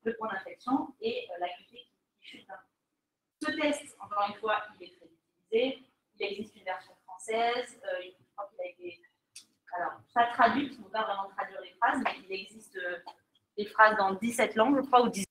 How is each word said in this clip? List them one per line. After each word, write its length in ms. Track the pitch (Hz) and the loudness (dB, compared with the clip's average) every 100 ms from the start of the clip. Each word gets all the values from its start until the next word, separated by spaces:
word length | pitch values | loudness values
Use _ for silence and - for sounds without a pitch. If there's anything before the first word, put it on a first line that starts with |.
le 140 | 226 - | -4 -4
point 120 | 220 | -6
d'inflexion 600 | 202 - 175 - 277 311 - | -6 -10 -12 -2 -2 -2 -6
et, 280 | 220 - - | -6 -6 -8
euh, 80 | 175 | -6
l'acuité 380 | 175 180 - 233 | -6 -8 -18 -20
qui, 160 | - _ _ _ | -20 _ _ _
qui 60 | - | -20
chute 220 | - - | -20 -20
d'un 60 | |
coup. 920 | - _ _ _ _ _ _ _ _ 302 | -20 _ _ _ _ _ _ _ _ -6
Ce 60 | |
test, 440 | 311 294 285 - - | 0 0 -2 -8 -18
encore 260 | - 208 208 | -8 -2 -2
une 60 | 208 | -2
fois, 240 | 220 208 - - | -2 -2 -4 -16
il 80 | 180 | -20
est 80 | - | -20
très 100 | - | -20
utilisé. 760 | _ _ _ _ 226 262 262 - _ _ _ | _ _ _ _ 0 0 -2 -14 _ _ _
Il 80 | 403 | -6
existe 300 | 202 220 208 | -6 -10 -12
une 80 | |
version 280 | 185 185 - - | -8 -8 -10 -20
française. 760 | - 247 - 220 233 247 240 - | -20 -16 -4 0 0 0 -6 -10
Euh, 180 | 196 180 | -8 -8
je 80 | 180 - _ | -8 -18 _
crois 160 | - - | -14 -14
qu'il 100 | - | -10
a 100 | 180 | -12
été, 300 | 180 - 170 _ _ _ - - _ - - | -10 -16 -16 _ _ _ -20 -20 _ -12 -6
alors, 160 | - - - | -6 -8 -4
pas 140 | 240 233 | 2 2
traduite, 400 | - 233 254 285 | 6 4 4 -2
on 40 | - | -8
ne 40 | 202 | -8
peut 40 | |
pas 140 | 220 | -4
vraiment 240 | 214 196 196 - | -2 -4 -6 -6
traduire 240 | 190 190 | -8 -8
les 140 | 180 - | -16 0
phrases, 200 | 240 277 | 2 2
mais 60 | 220 - - | -2 -4 -8
il 40 | |
existe, 440 | 190 196 220 - 190 | -10 -10 -18 -16 -8
euh, 200 | 180 175 - - _ _ _ - | -6 -8 -12 -20 _ _ _ -8
des 100 | 208 | -6
phrases 300 | - 214 - | 8 8 8
dans 180 | 190 | 0
dix-sept 420 | 190 233 - 214 220 | 0 -2 2 0 4
langues, 220 | 233 277 | 4 4
je 40 | - | 6
crois, 180 | 247 | 6
ou 40 | 240 | 6
dix. 180 | 196 196 | 0 -8